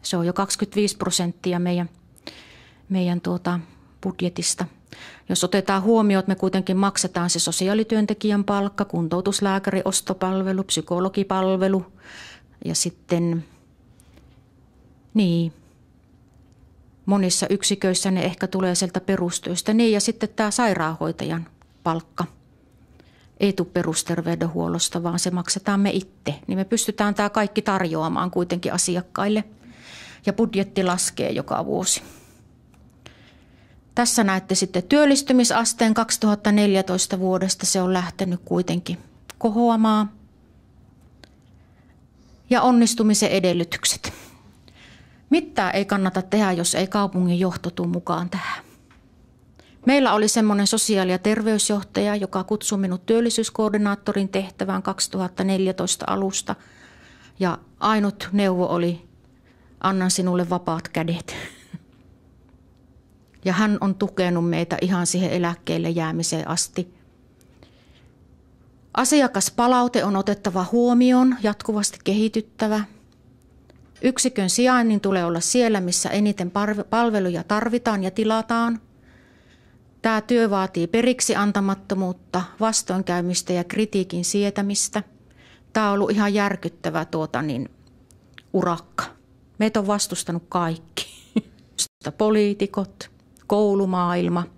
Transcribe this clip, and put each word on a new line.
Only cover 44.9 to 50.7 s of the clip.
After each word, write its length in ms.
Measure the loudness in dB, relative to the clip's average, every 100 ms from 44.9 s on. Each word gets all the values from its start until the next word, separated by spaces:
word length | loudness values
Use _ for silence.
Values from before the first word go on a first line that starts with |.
| -20 -20 -20 _
Mitään 440 | 0 0 -2 0
ei 100 | 0
kannata 380 | 0 0 0 -2
tehdä, 300 | 0 2 2
jos 220 | 0 0
ei 120 | 0 0
kaupungin 540 | 0 0 0 2 2
johto 300 | 0 -2 -8
tule 160 | -4 -4
mukaan 440 | -4 -2 -4 -2
tähän. 340 | -6 -8 -10 -12 -20 -20 -20 _ _ -20 _ _ _ -20 -4 2
Meillä 260 | 4 4
oli 160 | 4 2
semmoinen 380 | 2 2 2
sosiaali- 460 | 2